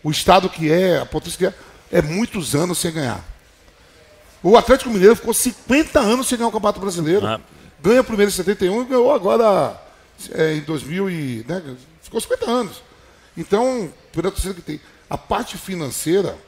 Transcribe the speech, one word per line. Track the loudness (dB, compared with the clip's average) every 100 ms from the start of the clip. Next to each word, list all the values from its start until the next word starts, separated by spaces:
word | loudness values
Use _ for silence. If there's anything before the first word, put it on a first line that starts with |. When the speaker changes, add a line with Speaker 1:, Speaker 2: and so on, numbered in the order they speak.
Speaker 1:
o | -2
estado | 0 4 4 4
que | -4 0
é, | 2 2 0
a | -2
potência | -8 -8 -4
que | -4
é, | -4 -20 -20 -2 -2
é |
muitos | 0 -2 -4 -4 -4 -2
anos | -2 -2
sem | -4
ganhar. | -4 -4 -6 -12 -20 _ _ _ _ _ _ -20 -20 -20 _
O | 6 6
Atlético | 6 2 2
Mineiro | 6 6 6
ficou | 0
cinquenta | -2 -2 -6 0 2 4 2
anos | 2 0 0
sem | -2
ganhar | -2
o |
Campeonato | 0 -2 -2
Brasileiro. | -6 -4 0 0 0
Speaker 2:
Ah. | -6 -8 -20 -20 _
Speaker 1:
Ganha | 4 4
o |
primeiro | 4 0 0
em |
setenta | 0 -4 0 0
e |
um | -2
e | 0
ganhou | 2 2
agora, | 2 2 2 4 2 0 -6 -20 -20 _ _ -12
é, | -2 -2
em | -2
dois | -6 -8
mil | -6 -6 -4
e... | -4 -6 -8 -8
Né, | -10 -10 -18 -20 _
ficou | -10 -10
cinquenta | -6 -4 -2
anos. | -2 -4 -10 -20 -20 -20 _ _ -14
Então, | -2 0 0 -2 -6 -12 _
pela | -6 -4
torcida | -4 -8
que | -8
tem, | -12 -12 -14 _ _
a | -12
parte | -4 -4 -4 -10
financeira | -10 -8 -6 -6 0 0 0 -8